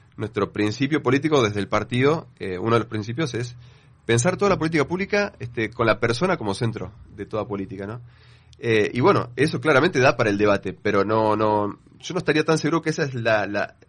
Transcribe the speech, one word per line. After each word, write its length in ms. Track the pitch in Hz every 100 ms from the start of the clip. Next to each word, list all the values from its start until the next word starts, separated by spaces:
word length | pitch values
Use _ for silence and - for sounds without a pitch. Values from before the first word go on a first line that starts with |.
| - -
Nuestro 340 | 107 104 98
principio 520 | 104 104 117 139 151
político 400 | 147 139 156 147
desde 160 | 107 101
el 80 | 95
partido, 600 | 107 104 123 135 160 - -
eh, 180 | 95 90
uno 140 | 107
de 80 | 117
los 80 | 104
principios 480 | 107 104 120 160 107
es 200 | 123 - - - _ _ -
pensar 320 | 117 139 185
toda 120 | 202
la 80 | 170
política 280 | 160 160 139
pública, 460 | 180 196 208 202 -
este, 300 | 120 - 110
con 160 | - 113
la 120 | 107
persona 380 | 113 117 185 180
como 160 | 107
centro 380 | 98 117 117 - - - 104
de 100 | 98
toda 200 | 107 101
política, 400 | 98 95 98 98
¿no? 140 | 117 - - - - - -
Eh, 320 | 117 110 101
y 80 | 120
bueno, 300 | 156 160 92 -
eso 240 | 151 156
claramente 400 | 147 139 160 139
da 160 | 127 156
para 140 | 113
el 80 | 101
debate, 360 | 104 98 98
pero 300 | 87 104 101
no, 320 | 98 110 110 107
no, 440 | 107 107 104 - - -
yo 140 | -
no 60 | 175
estaría 240 | 165 151 151
tan 120 | 160
seguro 240 | 151 160
que 100 | 160
esa 120 | 156
es 100 | 147
la, 340 | 127 113 110 98
la, 280 | 101 - -